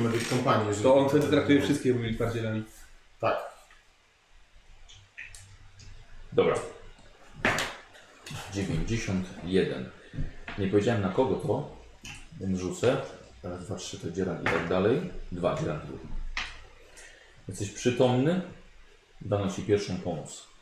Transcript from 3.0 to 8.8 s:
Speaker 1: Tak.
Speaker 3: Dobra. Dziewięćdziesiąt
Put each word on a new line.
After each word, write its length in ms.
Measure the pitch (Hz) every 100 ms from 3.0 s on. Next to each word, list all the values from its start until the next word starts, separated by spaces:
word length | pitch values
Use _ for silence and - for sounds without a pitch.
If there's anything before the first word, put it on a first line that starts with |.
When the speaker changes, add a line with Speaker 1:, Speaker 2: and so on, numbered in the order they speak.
| - -
Speaker 1:
Tak. 160 | 110 - - - - - _ _ _ _ _ - - - - - - - - - - - - - - - - - - - -
Speaker 3:
Dobra. 220 | - - - - - - - - - - - - - - - - - - - - - -
Dziewięćdziesiąt 720 | 98 87 80